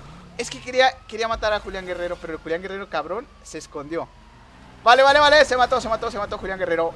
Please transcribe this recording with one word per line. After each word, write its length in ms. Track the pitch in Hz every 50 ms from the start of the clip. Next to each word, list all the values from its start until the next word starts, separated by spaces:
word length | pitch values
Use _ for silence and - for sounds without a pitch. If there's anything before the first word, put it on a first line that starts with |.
| - - - - - - -
Es 140 | - 240 -
que 100 | - 254
quería, 340 | - 254 254 254 262 254 - - - -
quería 180 | 220 214 226
matar 280 | 226 226 220 226 214 208
a 60 | 208
Julián 260 | - 202 190 190 185
Guerrero, 320 | 180 175 170 175 175 175 160
pero 140 | 170 165 156
el 40 | 151
Julián 220 | - 160 165 175
Guerrero, 300 | 190 190 190 196 202 -
cabrón, 360 | - 160 151 160 185 226 - - - -
se 140 | - - -
escondió. 500 | 156 - - - 147 139 147 165 160 151 - - - - - - - - - - - - - - - -
Vale, 180 | 226 240 262
vale, 180 | 262 277 277 294
vale. 220 | 294 285 294 302 277
Se 100 | - 247
mató, 240 | 254 247 247 262 240
se 80 | 226 220
mató, 220 | 226 226 233 233
se 80 | 226 202
mató 180 | 208 - 180
Julián 220 | 160 - 190 190 185
Guerrero. 340 | 180 170 165 165 165 165 -